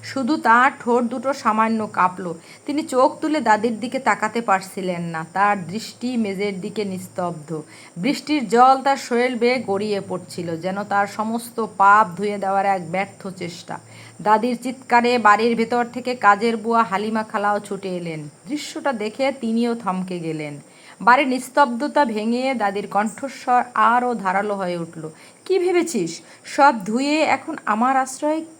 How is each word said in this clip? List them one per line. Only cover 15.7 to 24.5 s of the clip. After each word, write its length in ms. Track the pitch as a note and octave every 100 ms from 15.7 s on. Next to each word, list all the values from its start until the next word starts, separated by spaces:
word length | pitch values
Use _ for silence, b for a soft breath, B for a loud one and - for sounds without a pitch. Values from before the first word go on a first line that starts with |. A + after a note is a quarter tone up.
| A#3+ A#3+
থেকে 220 | B3+ B3+ B3
কাজের 420 | G3+ G3+ A#3 A3+
বুয়া 260 | A3 A3+
হালিমা 400 | A3 F#3+ G#3+ A3+
খালাও 360 | G#3+ G#3 G3+ G#3
ছুটে 380 | G3+ G3 F#3+ F3+
এলেন। 320 | E3+ D#3 D3 - F3
দৃশ্যটা 460 | D4 - E4 D4+
দেখে 380 | A#3 G#3+ G#3+ C4+
তিনিও 440 | C4+ A3+ A3+ A#3+ A#3
থমকে 440 | G3+ F#3 F#3 F3+
গেলেন। 400 | D#3+ D#3 D3+ C#3+ - B B B
বাড়ির 260 | F#3+ B3+ C#4+
নিস্তব্ধতা 800 | B3+ - - C#4 A#3 D4 - A#3+
ভেঙে 480 | G#3+ A3 A#3+ C4
দাদির 340 | B3+ G3+ G3 G3
কণ্ঠস্বর 760 | G3 G#3+ - C4+ - - B3 A#3+
আরও 400 | - A3 A#3+ B3
ধারালো 420 | A#3 F#3+ F#3+ G#3